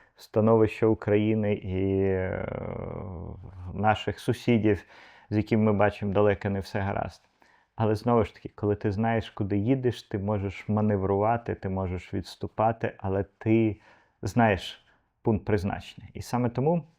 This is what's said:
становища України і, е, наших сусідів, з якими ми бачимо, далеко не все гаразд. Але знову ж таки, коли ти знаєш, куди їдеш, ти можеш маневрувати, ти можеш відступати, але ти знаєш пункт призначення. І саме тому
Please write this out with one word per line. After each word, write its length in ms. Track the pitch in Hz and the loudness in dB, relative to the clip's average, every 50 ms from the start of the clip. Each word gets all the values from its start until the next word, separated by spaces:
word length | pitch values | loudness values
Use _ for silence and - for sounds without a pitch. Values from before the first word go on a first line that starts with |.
| _ _ _ | _ _ _
становища 720 | _ - - - 113 107 110 113 113 110 107 - - 117 | _ -12 -4 0 2 4 6 6 6 6 4 2 2 2
України 680 | 110 110 - - - 104 107 107 107 110 110 107 104 104 | 2 2 2 2 2 2 2 4 2 2 2 2 0 -2
і, 480 | - - 92 92 92 98 98 95 98 98 | -2 -4 -4 -2 0 0 2 2 2 2
е, 440 | 98 95 92 92 92 98 - - - - - - - 90 - - - 80 82 - 95 92 85 87 82 80 - - - - - - 92 - | 2 2 0 -2 -2 -4 -4 -6 -6 -6 -8 -8 -8 -8 -8 -8 -10 -10 -10 -10 -10 -10 -10 -12 -12 -14 -14 -16 -18 -18 -16 -14 -12 -6
наших 460 | 92 101 107 104 - - - - - | 0 2 2 2 2 0 -6 -6 -6
сусідів, 640 | - - 117 - - - 120 110 101 107 101 95 - _ - - - - - - - - | -2 -2 -2 -2 2 2 4 4 6 4 2 2 -2 _ -20 -20 -20 -20 -20 -20 -10 -4
з 80 | 104 107 | -2 -2
якими 260 | 104 - 117 107 107 | 0 2 2 2 4
ми 100 | 110 104 | 4 4
бачимо, 400 | 98 104 104 - - 110 101 95 | 4 2 2 0 -2 -6 -2 2
далеко 360 | 101 104 104 101 - - 104 | 4 4 4 2 2 -2 -4
не 100 | 98 98 | -4 -4
все 200 | 95 - - 104 | -6 -6 -6 -4
гаразд. 420 | 98 98 101 - - - - - _ _ _ _ _ _ _ _ _ _ _ | -4 -2 -4 -4 -6 -8 -10 -16 _ _ _ _ _ _ _ _ _ _ _
Але 200 | - 113 107 110 | -2 0 0 0
знову 280 | 104 - 123 120 117 101 | 0 0 2 2 2 2
ж 100 | - - | 0 -4
таки, 160 | - - - - | -12 -16 -16 -10
коли 200 | - - 104 104 | -4 -2 -2 -2
ти 160 | 101 - 110 | 0 0 -2
знаєш, 380 | 98 98 113 113 113 113 98 - | -2 0 0 0 0 -2 -2 -4
куди 280 | - - 110 95 104 101 | -6 -6 -4 -2 0 0
їдеш, 460 | 101 117 139 135 123 123 107 - - | 2 0 0 0 0 -2 -2 -4 -8
ти 140 | - - 101 | -8 -6 -4
можеш 520 | 95 101 107 101 95 98 95 - - - | -2 -2 -2 -2 -4 -6 -8 -8 -4 -2
маневрувати, 840 | 107 107 107 107 104 98 95 95 98 98 104 110 120 117 117 - 98 | 0 2 2 2 2 2 2 0 2 2 2 2 0 0 -2 -6 -8
ти 140 | - - 98 | -6 -6 -6
можеш 440 | 95 95 95 90 90 90 - - - | -4 -4 -4 -4 -4 -6 -8 -6 -6
відступати, 800 | 98 92 - - - - 95 - - 107 113 113 - - 104 - - | -6 -6 -8 -12 -12 -12 -8 -2 0 0 0 0 -2 -4 -6 -6 -4
але 280 | - 98 95 98 98 - _ - | -6 -2 -2 -2 -2 -4 _ -6
ти 440 | - 113 113 113 113 110 98 - _ _ - _ _ _ _ - | 0 2 4 4 4 2 -2 -4 _ _ -20 _ _ _ _ -10
знаєш 640 | - 107 - 120 117 110 101 87 - - - - _ _ _ _ _ _ _ _ | -8 -2 0 2 4 4 4 2 -2 -8 -14 -16 _ _ _ _ _ _ _ _
пункт 240 | - 120 113 98 - | -2 0 0 0 0
призначення. 600 | - 107 101 85 101 - 87 - - - - - - - | 0 -2 0 0 -2 -6 -6 -10 -16 -20 -20 -20 -18 -14
І 80 | - | -14
саме 280 | 92 - - 120 123 123 | -10 -6 -4 -2 -2 -2
тому 340 | 117 - 131 156 175 170 - _ _ | -2 0 0 0 0 0 -2 _ _